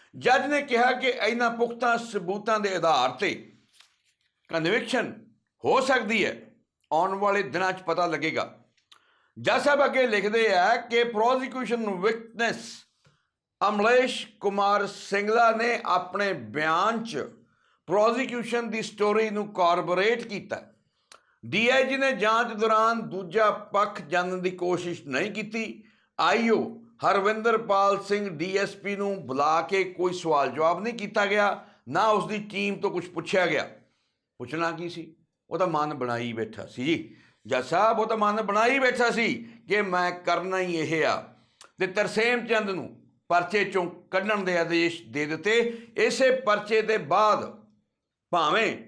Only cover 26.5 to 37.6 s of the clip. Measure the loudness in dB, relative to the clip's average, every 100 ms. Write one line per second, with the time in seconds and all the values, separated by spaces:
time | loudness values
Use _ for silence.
26.5 | 2 0 -8 -18 -4 0 2 2 0 2
27.5 | 0 2 2 2 2 0 -2 -2 -6 -4
28.5 | -2 -2 -6 -6 -4 -4 -4 -6 0 2
29.5 | 2 0 0 -2 -2 -2 -2 0 2 2
30.5 | 2 0 0 -4 -6 -4 0 0 2 2
31.5 | 0 -8 _ -6 0 2 2 0 -6 -6
32.5 | -4 -4 -2 -4 -4 -8 -8 -2 2 2
33.5 | 0 -2 -10 _ _ _ _ _ -16 -10
34.5 | -4 -4 -4 -10 -10 -16 -18 _ _ -8
35.5 | -2 0 0 -2 -2 -4 -4 -4 -6 -6
36.5 | -8 -14 -6 -2 -2 -4 -18 _ _ -4
37.5 | -2